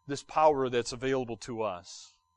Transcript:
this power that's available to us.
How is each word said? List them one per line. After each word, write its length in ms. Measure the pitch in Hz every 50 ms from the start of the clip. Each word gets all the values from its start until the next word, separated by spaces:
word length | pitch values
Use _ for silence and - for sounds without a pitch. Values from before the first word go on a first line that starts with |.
| _
this 180 | - 143 131 -
power 440 | - - 160 156 156 151 135 131
that's 240 | 127 123 120 117 -
available 460 | 131 120 127 131 135 131 127 117 117
to 240 | 104 - - 120 110
us. 560 | 110 104 90 87 85 - - - - - _ _ _ _ _